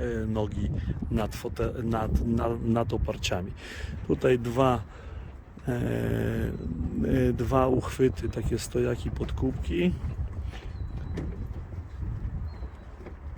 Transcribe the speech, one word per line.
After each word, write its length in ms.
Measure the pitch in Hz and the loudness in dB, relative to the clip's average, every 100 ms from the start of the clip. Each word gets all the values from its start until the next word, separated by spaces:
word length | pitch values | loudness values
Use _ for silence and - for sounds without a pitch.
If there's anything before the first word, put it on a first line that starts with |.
| 123 113 | 0 0
y, 40 | 110 | 0
nogi 420 | 110 104 101 101 - - - - | 2 0 0 0 0 -2 -2 0
nad 240 | 113 107 - | 0 0 -2
fote-, 480 | 113 - 117 - | -4 -2 -2 0
nad, 420 | 113 113 110 - 120 | 0 0 2 2 4
nad, 380 | 117 117 117 117 | 2 2 0 2
nad 280 | 117 113 | 4 4
oparciami. 580 | 110 - - - 95 95 - - - - - - | 2 0 0 0 0 -2 -8 -10 -8 -8 -4 0
Tutaj 320 | 143 135 127 | 4 6 4
dwa, 440 | 117 120 131 117 - - - - - - - - - | 4 4 4 4 -2 -12 -12 -10 -10 -14 -16 -8 -2
e, 40 | |
e, 1600 | 120 117 117 113 113 113 113 117 - - - - - - 135 123 | 0 2 0 2 2 2 0 -2 -2 -4 -2 -2 0 4 6 4
dwa 340 | 120 113 131 131 | 4 4 6 6
uchwyty, 600 | 127 - - 131 - 113 | 4 2 4 4 4 -2
takie 300 | 120 - 117 | -2 0 0
stojaki, 520 | - 123 123 123 - | 0 0 2 0 -2
podkółki, 800 | - 113 - 131 127 - 170 180 - - - - - - - - - - - - - - - - - - - - - - - - - - - - - - - - - - | -2 -2 0 0 0 -2 2 2 2 -2 -2 -4 -4 -6 -6 -8 -8 -6 -6 -6 -6 -6 -6 -6 -8 -8 -10 -10 -6 -6 -4 -4 -4 -6 -8 -10 -12 -14 -14 -14 -12 -12